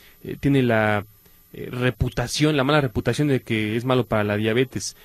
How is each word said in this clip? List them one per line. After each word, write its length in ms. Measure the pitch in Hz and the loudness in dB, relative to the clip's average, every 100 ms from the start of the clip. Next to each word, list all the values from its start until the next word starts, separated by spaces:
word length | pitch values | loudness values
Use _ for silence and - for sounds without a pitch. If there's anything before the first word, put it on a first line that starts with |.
| - - | -20 -18
eh, 120 | - - | -14 -4
tiene 240 | 139 139 | 0 2
la, 400 | 123 110 107 104 101 - _ - _ | 4 2 2 0 -4 -14 _ -20 _
eh, 160 | - - | -14 -10
reputación, 880 | 123 127 - 120 - 117 - 147 147 | -4 -2 -2 -4 -4 -4 0 2 2
la 80 | |
mala 160 | 131 151 | 2 2
reputación 480 | 135 - - 117 147 | 2 -2 -2 0 0
de 100 | 127 | 0
que 380 | - 110 107 117 | 0 -2 -2 -2
es 80 | |
malo 200 | 127 127 | 0 0
para 200 | 117 110 | 2 0
la 120 | 104 104 | 0 0
diabetes. 600 | 110 113 131 - - - | 0 0 0 -4 -8 -12